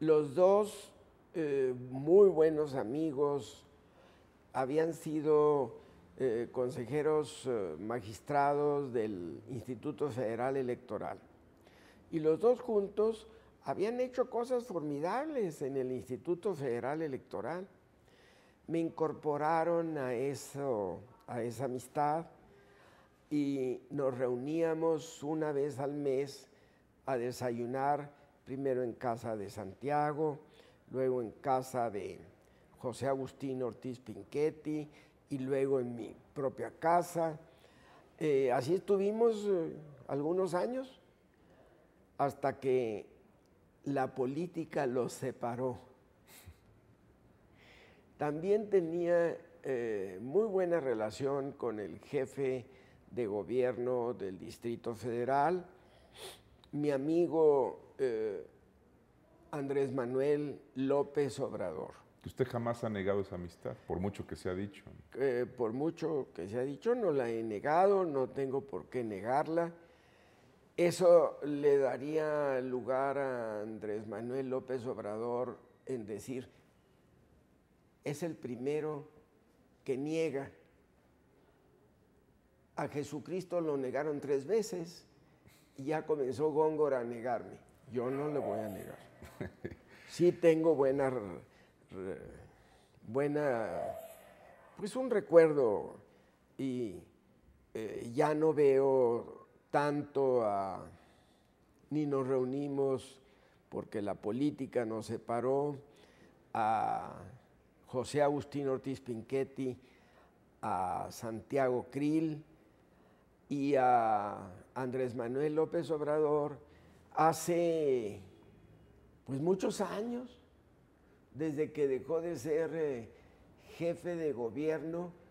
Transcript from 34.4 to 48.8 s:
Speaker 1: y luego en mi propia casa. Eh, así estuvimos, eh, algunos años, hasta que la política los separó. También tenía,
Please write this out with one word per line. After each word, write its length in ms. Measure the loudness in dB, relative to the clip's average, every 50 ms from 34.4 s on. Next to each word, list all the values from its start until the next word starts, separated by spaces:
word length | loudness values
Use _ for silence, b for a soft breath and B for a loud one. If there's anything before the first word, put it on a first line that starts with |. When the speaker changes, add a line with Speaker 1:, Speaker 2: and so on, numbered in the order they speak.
| 0 -2 -2 -4 -6 -6 -4 -4 -6 -8 B B B B B B _ -8
Speaker 1:
y 80 | -8 -6
luego 420 | -2 -2 0 2 2 4 2 2
en 160 | 2 -2 -4
mi 180 | -8 -10 -12 -12 -16 -20 -14 -6
propia 380 | -4 -4 -4 -2 -4 -8 -8
casa. 680 | -6 0 2 4 4 4 4 2 -2 -2 -2 -2 -4 -6 B B B B B B B B B B B B B -20 -8 -2
Eh, 320 | 0 2 4 4 4 4
así 220 | 2 2 2 2 0
estuvimos, 760 | 0 2 2 2 4 4 2 2 4 4 4 4 2 0 0
eh, 300 | 2 2 0 -2 -6 -10 -14 -16 -20 -16 -8 -4
algunos 440 | -2 -2 0 2 2 2 2 2 0
años, 460 | 0 0 -2 -2 -6 -8 -8 -14 -20 -20 -20 _ _ _ _ b b b b b b b b b b b b b b b _ _ -2
hasta 420 | -2 -2 -2 -2 -2 -4 -2 -2
que 480 | 0 2 2 2 2 0 -4 -6 -8 -12 -20 -20 -20 -20 _ _ _ _ _ _ _ _ _ _ -6
la 280 | -2 0 0 0 -2 -2
política 720 | -2 -2 -2 -2 -4 -6 -6 -6 -8 -8 -4 -4 -2 -2
los 280 | 0 0 0 0 -2 -4
separó. 680 | -6 -6 -6 -6 -4 -6 -6 -4 -4 -4 -4 -4 -6 -12 -20 -20 -20 _ _ _ _ _ B B B B B B B _ -20 -20 -20 _ _ -20 _ _ -20 _ _ _ -20 _ _ _ _ B B B B B B B B B B B -20 -8 -4
También 520 | -4 -2 -2 -2 2 2 2 2 4 4
tenía, 680 | 4 4